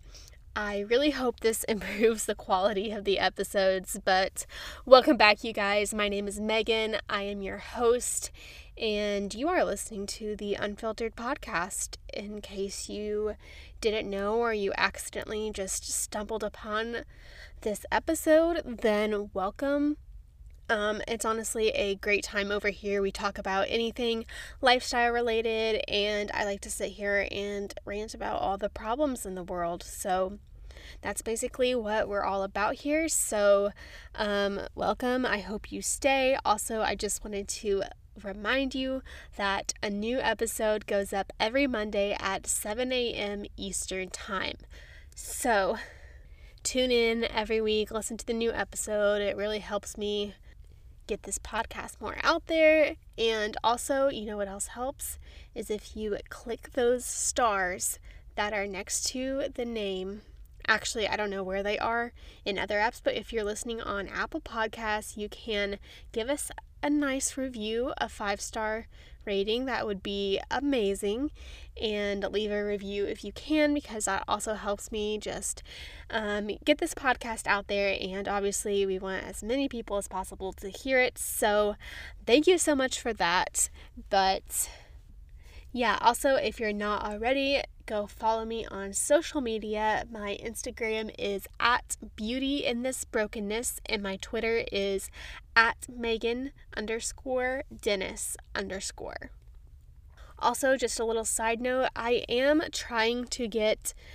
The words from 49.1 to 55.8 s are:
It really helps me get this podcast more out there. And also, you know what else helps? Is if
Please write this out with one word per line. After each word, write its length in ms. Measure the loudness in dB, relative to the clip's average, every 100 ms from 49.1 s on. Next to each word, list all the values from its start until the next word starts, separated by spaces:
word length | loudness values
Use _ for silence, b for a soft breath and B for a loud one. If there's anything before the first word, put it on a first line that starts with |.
| 4
It 160 | 0 0
really 220 | -2 -2
helps 400 | -4 -6 -6 -6
me 360 | -2 -2 -4 -8 b b -20 -20 -20 -14 -8
get 160 | -8
this 140 | -6 -8
podcast 600 | -4 -4 -4 -6 -10 -8
more 160 | -8 0
out 240 | 4 4 4
there. 480 | 8 10 10 6 2 -8 0
And 380 | 2 2 0 2
also, 440 | 2 2 2 2 2
you 160 | 2
know 120 | -4 -4
what 100 | -4
else 220 | -6 -8
helps? 500 | -6 -6 -6 -8 -10 B B B
Is 160 | -8 -6
if 260 | -6